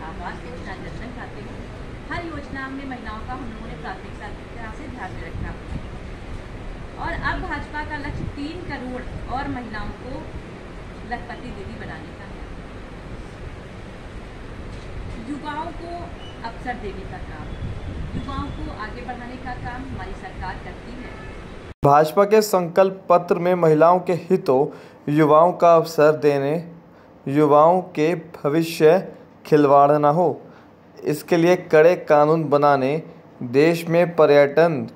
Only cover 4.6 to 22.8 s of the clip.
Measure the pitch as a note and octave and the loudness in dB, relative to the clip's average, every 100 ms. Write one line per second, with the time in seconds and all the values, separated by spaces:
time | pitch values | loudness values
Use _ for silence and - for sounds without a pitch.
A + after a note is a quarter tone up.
4.6 | A3 G#3+ - - F#3 F3 E3 D#3+ E3+ - | -12 -10 -12 -10 -10 -10 -10 -8 -8 -10
5.6 | - - - - - - - - - - | -10 -10 -10 -12 -12 -12 -12 -12 -12 -12
6.6 | - - - - D#4 - - - F4 C#4+ | -12 -12 -12 -10 -8 -4 -4 -4 -4 -8
7.6 | - D4+ D4+ D4+ D4 C#4+ - C#4+ C#4+ F4 | -8 -10 -8 -8 -8 -6 -8 -8 -8 -10
8.6 | D#4 C4+ B3+ B3 - - - B3 C#4 C4 | -10 -10 -8 -10 -10 -10 -8 -6 -6 -8
9.6 | A3+ G#3+ G#3 - B3 C#4+ C#4 - - - | -8 -8 -8 -10 -12 -12 -12 -12 -14 -16
10.6 | - - - - G#3+ A#3+ A#3 A#3 B3 G#3 | -16 -16 -14 -14 -10 -10 -10 -12 -12 -12
11.6 | F#3+ G#3+ F#3+ D#3+ D#3 - - - - - | -12 -12 -12 -12 -14 -16 -16 -14 -14 -14
12.6 | - - - - - - - - - - | -14 -14 -14 -16 -14 -14 -14 -14 -14 -14
13.6 | - - - - - - - - - - | -14 -16 -16 -16 -14 -14 -14 -14 -14 -14
14.6 | - - - - - - - C#4+ D4+ D4 | -12 -12 -12 -12 -10 -10 -10 -8 -8 -6
15.6 | E4 D#4+ E4+ F4 E4+ - - - A#3 - | -8 -10 -10 -10 -10 -12 -14 -12 -12 -10
16.6 | B3+ A#3 G3 F3+ F3+ F#3 - - - - | -8 -8 -8 -10 -10 -10 -10 -10 -10 -8
17.6 | - - - - - - C4+ C4 C#4 - | -8 -6 -8 -8 -6 -6 -6 -6 -6 -8
18.6 | D4 C4+ B3+ A#3+ B3 B3 A#3+ B3+ B3+ B3 | -8 -8 -10 -10 -10 -10 -10 -10 -10 -8
19.6 | B3 B3 C4+ G#3 F#3+ F#3 F#3 - F#3 F#3 | -8 -8 -10 -10 -10 -10 -12 -10 -8 -8
20.6 | F3+ E3+ - - - - - - - - | -12 -14 -14 -12 -12 -12 -14 -14 -14 -14
21.6 | - - C#3 C#3+ D#3 - G3+ G#3+ G#3+ F#3 | -16 0 6 8 6 4 6 6 6 2
22.6 | F3 F3 | 2 4